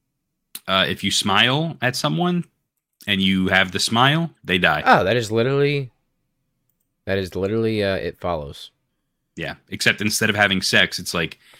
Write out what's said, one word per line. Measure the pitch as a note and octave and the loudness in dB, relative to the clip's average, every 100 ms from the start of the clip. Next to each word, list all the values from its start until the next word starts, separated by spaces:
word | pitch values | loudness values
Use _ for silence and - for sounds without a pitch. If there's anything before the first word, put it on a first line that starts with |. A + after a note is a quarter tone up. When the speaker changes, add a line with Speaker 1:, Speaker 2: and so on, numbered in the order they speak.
| _ _ _ _ _ - - | _ _ _ _ _ -14 -2
Speaker 1:
Uh, | F#2+ E2+ | 0 2
if | F#2 | -2
you | G2 | -2
smile | - G#2 G2 A#2+ C#3 E3 - | -2 2 2 4 2 -2 -2
at | B2 C3 | -4 -2
someone | D3 D#3 F3 F3 - _ _ _ _ _ - | -2 0 0 0 -4 _ _ _ _ _ -2
and | G2 | 0
you | F#2+ F#2+ F#2 | 2 2 4
have | F#2+ F#2+ | 2 2
the | F#2 | -2
smile, | - A#2 C3+ D#3 E3 - | 0 2 4 2 -2 -8
they | - F#2 | -2 2
die. | F2 D2+ - | 2 2 4
Speaker 2:
Oh, | F#3+ | 4
that | F#2+ A#2+ | 4 0
is | A2 | 0
literally, | A2+ B2+ C#3 C#3+ C#3+ C3 _ _ _ _ _ _ _ _ _ _ _ - | 0 0 0 0 -2 -6 _ _ _ _ _ _ _ _ _ _ _ -4
that | G2 | -4
is | F#2 F2+ | -2 -4
literally, | G2 A2+ A2+ G#2+ | -2 0 0 0
uh, | G2 F#2 | -2 -2
It | E2+ - | -4 -6
Follows. | F2+ E2 C#2+ - - _ _ _ _ _ _ - | -4 -4 -6 -14 -20 _ _ _ _ _ _ -10
Speaker 1:
Yeah, | D2 - _ | -10 -10 _
except | G2 A#2+ G#2 | -2 0 0
instead | G#2 - G#2+ | -2 0 0
of | G2+ | 2
having | G2+ F#2+ | 2 2
sex, | - A2 F#2 - | 0 2 2 -2
it's | F2 | -6
like | F2 E2 - _ - | -4 -4 -8 _ -20